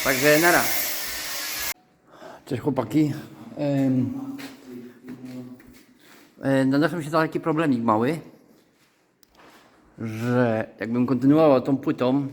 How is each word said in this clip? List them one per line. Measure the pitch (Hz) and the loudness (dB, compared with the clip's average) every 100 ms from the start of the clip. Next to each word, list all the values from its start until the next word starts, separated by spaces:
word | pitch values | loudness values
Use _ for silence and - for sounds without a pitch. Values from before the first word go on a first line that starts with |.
Także | 131 131 147 151 | 0 2 4 6
nara. | 175 160 113 - - - - - - - - - - - _ _ _ - - - - | 6 4 2 -2 -4 -6 -8 -8 -8 -8 -8 -8 -8 -10 _ _ _ -20 -20 -20 -8
Cześć | 123 | -4
chłopaki. | 151 131 117 151 151 - - - - - | -2 -2 -2 0 0 -2 -12 -20 -18 -6
Em, | 147 139 135 127 - - - - - - 254 - 120 123 123 127 127 127 123 123 - - _ _ - - - - | -2 0 2 0 -2 -6 -10 -12 -14 -18 -20 -18 -18 -20 -20 -18 -14 -16 -16 -20 -20 -20 _ _ -20 -20 -20 -6
e, | 135 135 | 0 2
nadarzył | 131 139 160 170 | 4 2 2 -2
się | 151 | -2
taki | 160 160 160 | 0 0 -2
problemik | 165 151 160 120 | -2 0 2 2
mały, | 117 107 123 160 - - _ _ _ _ _ _ _ _ _ _ - - _ _ _ - | 2 2 2 -2 -8 -20 _ _ _ _ _ _ _ _ _ _ -20 -20 _ _ _ -12
że | 113 110 120 123 123 110 - - | -10 -6 -2 2 2 0 -4 -8
jakbym | 113 120 127 | -4 0 0
kontynuował | 127 135 151 156 131 | 2 4 6 6 6
tą | 127 131 | 2 0
płytą | - 151 127 139 135 | 0 0 2 0 -2